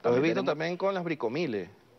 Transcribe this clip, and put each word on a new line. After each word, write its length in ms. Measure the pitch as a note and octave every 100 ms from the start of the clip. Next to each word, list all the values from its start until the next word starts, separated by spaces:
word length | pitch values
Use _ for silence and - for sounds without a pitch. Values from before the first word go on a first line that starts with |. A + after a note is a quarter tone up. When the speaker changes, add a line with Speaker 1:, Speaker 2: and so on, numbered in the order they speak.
Speaker 1:
Lo 60 | A#2+
he 40 |
Speaker 2:
También 100 | B2
Speaker 1:
visto 160 | D#3+ E3
Speaker 2:
tenemos 120 | F3+
Speaker 1:
también 240 | D3+ E3 F3
con 180 | G3 F#3+
las 80 |
bricomiles. 640 | E3+ D#3 A2+ C#3+ D#3 G#2 F2 - -